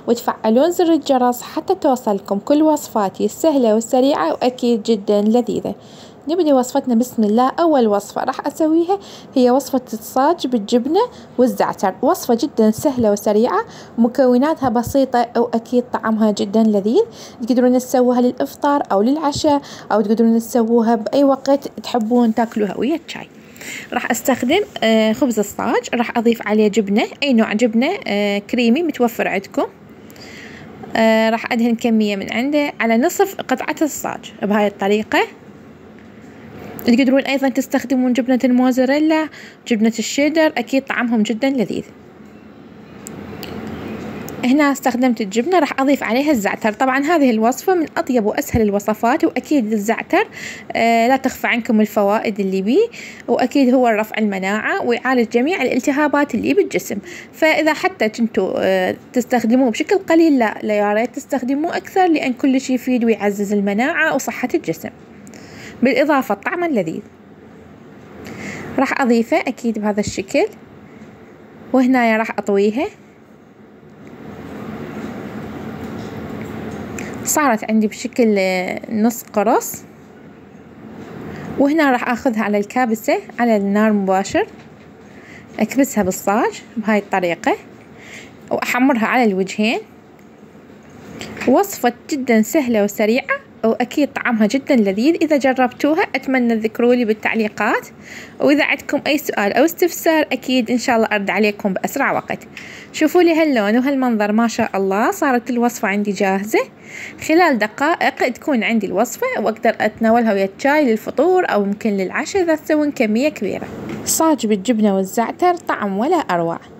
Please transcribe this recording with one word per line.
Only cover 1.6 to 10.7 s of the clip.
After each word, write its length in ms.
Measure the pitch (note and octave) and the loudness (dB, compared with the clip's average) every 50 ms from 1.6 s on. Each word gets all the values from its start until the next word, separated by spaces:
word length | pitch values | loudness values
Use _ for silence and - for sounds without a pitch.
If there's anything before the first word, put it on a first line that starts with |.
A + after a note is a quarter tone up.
| - - F#4+ | -4 -2 -2
توصلكم 640 | - - D#4 C4 A#3+ - A3+ G#3 G3 - - G3+ G3+ | 0 2 2 0 2 0 -2 -2 -2 -2 -4 -4 -4
كل 240 | G3+ - C#4+ D4+ D#4 | 0 2 2 4 4
وصفاتي 640 | D#4 D4+ D4 - - - A#3 G#3 F#3+ - - G3+ | 4 2 0 -2 -4 -2 -2 -2 -2 -2 -2 -4
السهلة 480 | G#3 - - - E4 D4+ C#4+ B3 A3+ G#3 | -4 -2 0 0 2 2 4 4 4 2
والسريعة 580 | A3 A3+ - - B3+ B3+ C4+ D4 - D#4 E4 | 2 0 0 2 2 4 2 2 2 0 -2
وأكيد 520 | D4 - - - B3+ - - A#3+ A#3+ A3+ G#3 | -2 0 -2 -2 -2 0 0 0 0 0 2
جدا 380 | - A#3 G#3 G3 - G#3 G3+ | 0 0 0 2 2 2 2
لذيذة. 540 | G#3 G#3+ A3 B3 A#3+ A#3 F#3 D#3 - - G3+ - - - - - - - - - - - | 4 4 2 2 2 0 -2 -4 -4 -6 -8 -10 -12 -20 -20 -20 -20 -20 -20 -14 -8 -4
نبدأ 240 | D#4 F#4 F4 D4+ C#4+ | -2 0 2 4 4
وصفتنا 420 | B3+ B3 B3 - C#4 C#4 C4 B3 | 4 2 2 -2 -2 0 0 2
بسم 280 | A3+ - - - - A3 | 0 0 0 0 0 0
الله. 280 | G#3 G#3 A3+ B3 C4 C4 - | 2 2 2 2 2 0 0
أول 280 | E4 E4+ D#4 C4+ A#3+ A3 | 2 2 4 4 4 2
وصفة 360 | G3+ G3+ G#3 - - - - | 2 0 -2 -4 -6 -6 -4
راح 240 | - C#4 - - D4 | -4 -4 -4 -6 -6
أسويها 520 | C#4+ - E4 D#4 D#4+ E4 E4+ E4 G4 G4 - - - - - - - | -2 0 0 2 2 2 2 0 -2 -4 -4 -8 -20 -20 -20 -4 0
هي 160 | C4+ B3 B3 | 2 4 4
وصفة 300 | A#3+ C4+ C4+ - - B3+ B3+ - - | 4 2 0 0 -4 -4 -4 -6 -10
الصاج 540 | A3 - - - C4 C4 D4 F4 E4+ - C#4 | -12 -12 -6 -2 0 0 2 0 0 -2 -2
بالجبنة 520 | B3 A#3+ G3 G3+ | -2 -2 0 0